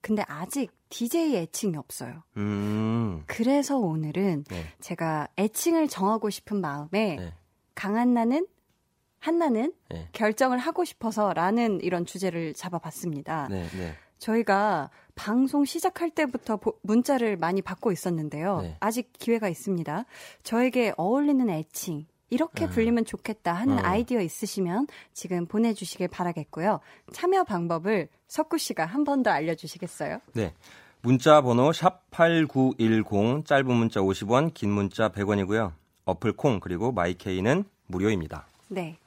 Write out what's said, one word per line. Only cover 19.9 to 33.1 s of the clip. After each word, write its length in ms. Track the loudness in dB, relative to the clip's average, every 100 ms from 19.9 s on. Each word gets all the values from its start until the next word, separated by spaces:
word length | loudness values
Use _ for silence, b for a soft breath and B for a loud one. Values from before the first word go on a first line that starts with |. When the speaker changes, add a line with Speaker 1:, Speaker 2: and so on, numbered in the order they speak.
| -6 -6 B B B
Speaker 1:
저에게 500 | -2 2 2 2 0 0
어울리는 500 | 0 2 2 2 2
애칭, 560 | -2 -6 -10 -8 -8 -10 _ _
이렇게 360 | -2 -2 -2 -2
Speaker 2:
아. 40 |
Speaker 1:
불리면 360 | 2 2 2 0
좋겠다 460 | -6 -8 -6 -4
하는 240 | 0 0 2
Speaker 2:
어. 20 |
Speaker 1:
아이디어 380 | 2 0 0 -2
있으시면 680 | -2 -4 -6 -4 -2 -2 -4 B B
지금 320 | -16 -6 -4 -2
보내주시길 600 | 0 0 0 -8 -6 -6
바라겠고요. 720 | -2 -4 -4 -8 -2 0 0 B B -18
참여 320 | -4 2 2
방법을 640 | 2 -2 0 -2 0 0 -2 _ _
석구 300 | -4 -2 -2
씨가 280 | -2 -2 -2
한 180 | 0
번 180 | 0 2
더 80 | 2
알려주시겠어요? 880 | 2 0 -4 -8 -12 -12 -6 -6 -6 _
Speaker 2:
네. 200 | -4 -4 -6 B B B B
문자 400 | 2 4 8 8
번호 320 | 8 4 4
샵 360 | 4 0 0 _
팔구일공, 1300 | 2 4 4 2 4 2 4 4 4 2